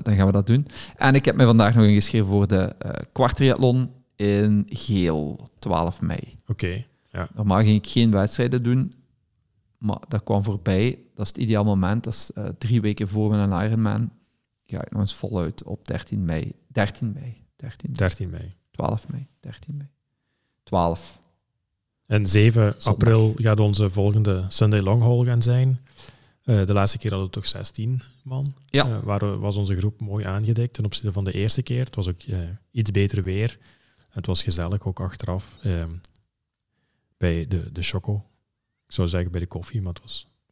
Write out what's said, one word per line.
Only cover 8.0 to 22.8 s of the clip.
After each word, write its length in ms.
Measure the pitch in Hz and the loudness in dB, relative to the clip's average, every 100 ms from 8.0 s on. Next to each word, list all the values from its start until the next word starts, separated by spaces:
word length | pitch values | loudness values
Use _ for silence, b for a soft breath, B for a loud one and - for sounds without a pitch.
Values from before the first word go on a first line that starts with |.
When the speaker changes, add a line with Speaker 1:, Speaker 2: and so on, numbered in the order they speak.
| 113 | 4
Speaker 1:
wedstrijden 520 | 101 104 - 123 127 | 4 0 0 -2 0
doen, 300 | 120 127 - - _ _ _ _ _ _ _ _ | 0 0 -2 -8 _ _ _ _ _ _ _ _
maar 200 | 107 - - | -6 -6 -6
dat 140 | 104 | -6
kwam 200 | - 104 | -2 -2
voorbij. 540 | 104 98 98 95 120 - _ | -2 -2 0 2 0 -2 _
Dat 100 | - 101 | -10 -8
is 20 | |
het 80 | - | -4
ideaal 260 | 113 107 | 0 2
moment. 400 | 104 98 92 113 | 2 2 0 -2
Dat 80 | 113 | -4
is, 180 | - - | -8 -10
eh, 120 | - 101 - | -10 -10 -6
drie 220 | 113 117 | -2 0
weken 280 | 104 104 101 | 0 -2 -2
voor 220 | 107 107 | 0 0
mijn 340 | 104 98 90 107 | 2 0 0 0
Ironman. 440 | 113 107 104 117 - _ _ _ _ - | 0 0 -2 -4 -8 _ _ _ _ -12
Ga 160 | 92 | -10
ik 60 | - | -6
nog 100 | 104 | -4
eens 140 | 104 | -4
voluit 480 | - 98 92 80 - | -4 -6 -4 -4 -6
op 240 | - 101 - | -12 -10 -8
dertien 380 | - - 104 | -8 -6 -4
mei. 280 | 85 80 - - _ | -2 -4 -6 -12 _
Dertien 440 | - 101 - 113 | -4 -4 -4 -8
mei. 300 | 117 123 - _ _ | -8 -12 -16 _ _
Dertien. 360 | 135 - - | -18 -12 -8
Speaker 2:
Dertien 380 | - 92 - 92 | -2 -2 -2 -8
mei. 240 | - 90 - _ | -10 -14 -18 _
Speaker 1:
Twaalf 380 | - - 107 - | -6 -4 -4 -6
mei. 180 | 131 135 _ | -12 -14 _
Dertien 360 | - - - 143 | -20 -16 -14 -14
mei. 120 | 143 _ _ _ _ _ _ _ | -14 _ _ _ _ _ _ _
Twaalf. 580 | - 92 85 85 - - _ _ _ _ _ _ _ _ - | -4 0 0 -2 -10 -20 _ _ _ _ _ _ _ _ -2
Speaker 2:
En 200 | 104 95 | 0 4
zeven 480 | 104 110 113 104 | 6 6 6 2
Speaker 1:
Zondag. 140 | - | 0